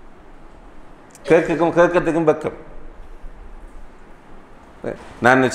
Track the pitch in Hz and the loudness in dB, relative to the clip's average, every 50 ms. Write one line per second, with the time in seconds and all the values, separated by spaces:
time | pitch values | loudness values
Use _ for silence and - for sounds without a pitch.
0 | - - - - - - - - - - - - - - - - - - - - | -20 -20 -20 -20 -20 -20 -20 -20 -20 -20 -20 -20 -20 -20 -20 -20 -20 -20 -20 -20
1 | - - - - - - 160 175 160 - 170 143 170 165 - 165 175 170 175 180 | -20 -20 -20 -10 0 2 4 4 4 2 0 0 0 2 4 4 4 4 4 2
2 | 151 165 151 165 165 151 151 - - 139 - - - - - - - - - - | 0 0 0 2 2 2 2 2 -2 -8 -10 -10 -14 -16 -16 -14 -14 -14 -16 -16
3 | - - - - - - - - - - - - - - - - - - - - | -16 -16 -16 -14 -14 -14 -14 -16 -18 -18 -18 -18 -18 -18 -18 -16 -18 -18 -18 -20
4 | - - - - - - - - - - - - - - - - - 123 110 - | -20 -20 -20 -20 -20 -20 -20 -20 -20 -20 -20 -20 -20 -20 -20 -14 -12 -10 -10 -12
5 | - - - - 110 120 131 131 131 123 - | -14 -18 -6 2 4 6 6 6 4 2 2